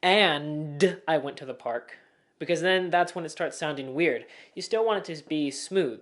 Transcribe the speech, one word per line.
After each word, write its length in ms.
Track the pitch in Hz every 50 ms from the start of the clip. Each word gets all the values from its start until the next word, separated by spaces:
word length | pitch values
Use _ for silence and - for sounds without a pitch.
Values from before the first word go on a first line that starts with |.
And 960 | - 180 190 214 208 180 151 143 147 151 151 151 156 151 147 147 190 185 170 - -
I 120 | - 160 151
went 180 | 131 143 135 -
to 80 | 139
the 80 | 131 127
park, 440 | - - 120 117 120 - - - - _ _ _ _ _ _ _ _
because 240 | 165 160 175 156
then 280 | 160 185 185 185 185 180
that's 240 | 165 175 175 175 -
when 100 | 180 170
it 60 | 156
starts 280 | - - 175 156 - -
sounding 360 | 170 151 147 139 135 131 131
weird. 300 | 143 175 160 131 113 - - - - - - _
You 80 | -
still 220 | 185 - - 220 226
want 240 | 226 214 202 175 -
it 60 | 170
to 80 | 151 143 -
be 220 | 156 156 147 139
smooth. 500 | 135 - - - 190 190 175 135 110 104